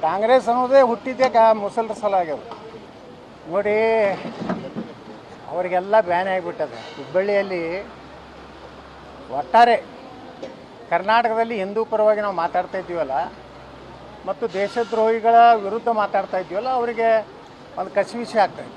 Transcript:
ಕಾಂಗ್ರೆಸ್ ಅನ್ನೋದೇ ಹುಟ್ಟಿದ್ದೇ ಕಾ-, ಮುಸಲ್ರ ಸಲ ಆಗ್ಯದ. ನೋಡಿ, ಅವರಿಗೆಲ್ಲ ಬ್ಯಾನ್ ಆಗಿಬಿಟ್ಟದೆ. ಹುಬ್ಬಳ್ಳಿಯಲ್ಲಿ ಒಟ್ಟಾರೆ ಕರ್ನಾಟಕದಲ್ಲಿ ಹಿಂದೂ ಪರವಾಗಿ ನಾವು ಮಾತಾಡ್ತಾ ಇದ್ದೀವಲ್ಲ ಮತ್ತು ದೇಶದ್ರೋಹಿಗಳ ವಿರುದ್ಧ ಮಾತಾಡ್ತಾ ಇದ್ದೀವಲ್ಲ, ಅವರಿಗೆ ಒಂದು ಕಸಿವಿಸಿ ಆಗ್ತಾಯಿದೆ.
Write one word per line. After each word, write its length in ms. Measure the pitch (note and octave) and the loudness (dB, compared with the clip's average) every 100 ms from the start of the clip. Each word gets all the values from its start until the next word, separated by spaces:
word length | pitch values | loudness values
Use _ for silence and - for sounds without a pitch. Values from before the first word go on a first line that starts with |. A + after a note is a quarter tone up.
ಕಾಂಗ್ರೆಸ್ 420 | D#3+ F#3 A3 B3+ G#3 | 0 0 4 4 4
ಅನ್ನೋದೇ 300 | A#3+ B3 C#4 B3+ | 0 4 6 6
ಹುಟ್ಟಿದ್ದೇ 380 | A#3 C4 B3+ B3+ B3 | 2 -6 0 2 6
ಕಾ-, 200 | A3+ A3 | 6 4
ಮುಸಲ್ರ 320 | G3+ A#3 A3+ G#3 | 0 -4 -4 -4
ಸಲ 120 | G#3 G3 | 0 0
ಆಗ್ಯದ. 240 | E3+ C#3 A#2 - - - - - - - - - D#3 | 0 -6 -8 -16 -16 -18 -20 -20 -20 -20 -20 -20 -4
ನೋಡಿ, 240 | F#3 G3+ G#3+ A3+ A3+ G3+ F3+ - - - - F3 - - - - - - - - | -2 0 2 2 2 2 -2 -8 -10 -6 -6 -8 -10 -12 -14 -18 -18 -20 -20 -10
ಅವರಿಗೆಲ್ಲ 440 | E3+ F3+ F3+ F#3+ A3 F3+ | -6 -2 -2 2 2 4
ಬ್ಯಾನ್ 200 | F3 F#3+ | 0 0
ಆಗಿಬಿಟ್ಟದೆ. 440 | F#3+ F3 - D3 A2+ - - | -2 -4 -6 -6 -6 -14 -14
ಹುಬ್ಬಳ್ಳಿಯಲ್ಲಿ 680 | C3+ E3 G3+ G3+ G3 F3+ E3 F3+ G#3 - - - - - - - - - - - - - C3+ C3 | -4 -2 2 0 0 -4 -4 -6 -10 -18 -20 -20 -20 -20 -20 -20 -20 -20 -20 -20 -20 -20 -10 -8
ಒಟ್ಟಾರೆ 360 | D3 A3 A#3+ A3+ - - - - - - - - - - - | 2 6 8 6 0 -18 -18 -18 -20 -16 -16 -16 -20 -20 -4
ಕರ್ನಾಟಕದಲ್ಲಿ 640 | E3+ F#3+ A3+ A3+ A3 A3+ A#3 | -2 2 2 2 0 -2 -2
ಹಿಂದೂ 200 | F#3+ G#3 A3 | -4 -4 -2
ಪರವಾಗಿ 300 | A3 G#3+ G#3+ G#3 | 2 4 4 0
ನಾವು 100 | F3+ | -2
ಮಾತಾಡ್ತಾ 340 | E3 F3+ F3 F#3+ | -2 -2 -4 -8
ಇದ್ದೀವಲ್ಲ 340 | F3 F3 C#3 C3+ F3+ - - - - - - - - - F#3+ | -6 -6 -2 -2 -4 -10 -20 -20 -20 -20 -20 -20 -20 -14 -10
ಮತ್ತು 180 | G3 A#3 F#3 | -6 -6 -4
ದೇಶದ್ರೋಹಿಗಳ 760 | G3+ B3 A#3 A3 A3 A3+ A3 A#3 A#3 A3+ G3 | -2 -2 -2 2 2 2 4 6 6 2 0
ವಿರುದ್ಧ 240 | A3 A#3 A3 | -4 -2 -2
ಮಾತಾಡ್ತಾ 360 | G3+ G3+ F#3 F#3 | 0 -2 -2 -6
ಇದ್ದೀವಲ್ಲ, 260 | E3+ F3+ B3+ C4 | -4 -6 -4 -2
ಅವರಿಗೆ 300 | A#3+ A3+ A3+ A3 G#3 - - - - - | -4 0 2 2 0 -16 -20 -20 -16 -10
ಒಂದು 120 | F#3 G3 | -4 -2
ಕಸಿವಿಸಿ 400 | G3 A#3 A#3 A3+ F#3 | -4 -6 -4 0 0
ಆಗ್ತಾಯಿದೆ. 280 | - B2 | 0 -16